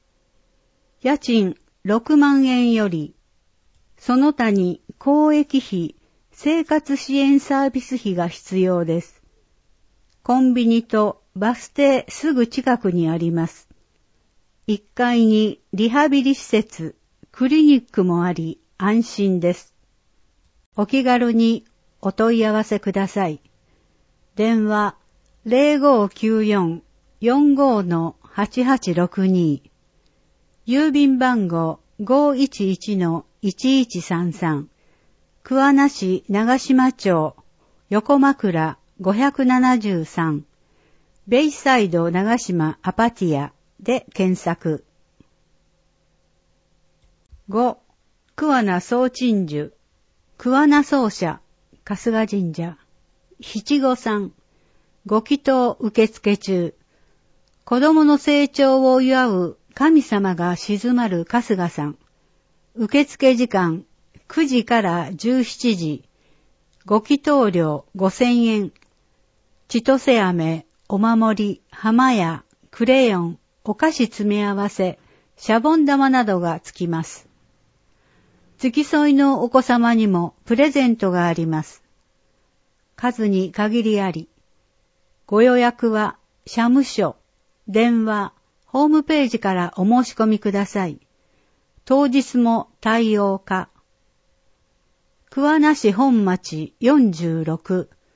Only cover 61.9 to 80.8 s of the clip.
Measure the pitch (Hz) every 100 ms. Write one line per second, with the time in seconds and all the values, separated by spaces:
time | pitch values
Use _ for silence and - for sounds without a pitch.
61.9 | - _ _ _ _ _ _ _ 226 214
62.9 | 285 285 - 262 240 247 196 170 165 -
63.9 | _ _ _ - - 294 254 - 233 196
64.9 | 175 165 175 226 254 233 - 240 190 160
65.9 | 147 - _ _ _ _ _ _ _ -
66.9 | 214 - 285 302 285 214 175 156 147 -
67.9 | 185 190 - 247 240 233 214 196 - _
68.9 | _ _ _ _ _ _ _ - 233 226
69.9 | 262 277 233 185 175 160 160 - _ -
70.9 | 202 226 226 220 214 208 - _ - 220
71.9 | 233 262 226 165 160 - _ _ - 226
72.9 | 262 240 185 170 170 _ _ - 208 320
73.9 | 311 226 - 208 208 208 196 202 - 185
74.9 | - _ _ _ _ - 226 294 320 285
75.9 | 277 269 262 214 180 170 165 - - 175
76.9 | 165 156 - _ _ _ _ _ _ _
77.9 | _ _ _ _ _ _ _ 254 285 285
78.9 | 302 294 277 277 247 240 262 254 240 233
79.9 | 233 208 180 170 - - 233 294 277